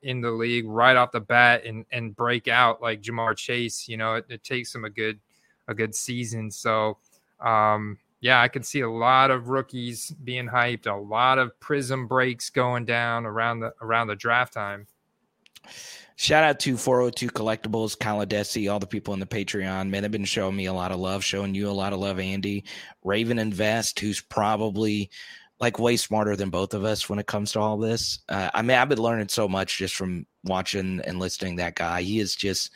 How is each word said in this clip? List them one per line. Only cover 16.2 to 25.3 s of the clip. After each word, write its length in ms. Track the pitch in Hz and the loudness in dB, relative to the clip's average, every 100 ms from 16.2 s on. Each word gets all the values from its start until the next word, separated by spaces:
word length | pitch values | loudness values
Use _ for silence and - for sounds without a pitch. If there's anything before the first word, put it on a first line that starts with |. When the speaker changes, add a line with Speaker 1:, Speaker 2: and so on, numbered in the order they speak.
| - 151 | 4 6
Speaker 2:
out 160 | 156 143 | 6 4
to 160 | 143 123 | 0 0
four 240 | - 123 | 2 4
oh 80 | 123 | 2
two 200 | 120 120 | 0 -4
Collectibles, 720 | - 110 110 113 110 110 - | -4 -2 -2 -2 -2 -2 -4
Kyle 240 | 107 104 101 | -4 -2 -2
Desi, 460 | 104 104 113 101 | -2 -2 -2 -2
all 80 | 101 | -2
the 60 | 98 | -4
people 300 | 107 101 95 | -6 -6 -6
in 40 | |
the 60 | 95 | -6
Patreon. 640 | 110 95 104 95 95 95 | -6 -4 -4 -4 -4 -2
Man, 140 | 98 | -2
they've 80 | 104 | -2
been 140 | 107 98 | -4 -2
showing 300 | - 95 98 | -2 -2 -2
me 120 | 92 | -4
a 60 | |
lot 180 | 92 90 | -2 -4
of 80 | 92 | -4
love, 240 | 92 98 | -2 -2
showing 320 | 95 98 98 98 | -2 -2 -2 -2
you 140 | 101 | -2
a 20 | |
lot 200 | 98 98 | -2 -2
of 80 | 98 | -2
love, 200 | 98 95 | -2 -4
Andy. 440 | 92 98 101 101 - - - - | -4 -4 -2 -4 -6 -14 -18 -10
Raven 360 | 92 104 117 117 | -2 0 2 0
Invest, 600 | 110 95 107 113 107 - | -2 0 0 2 0 -2
who's 220 | 104 98 | -4 -4
probably, 880 | - - 104 107 110 101 110 104 101 - - | -4 0 2 2 0 0 0 0 -4 -8 -18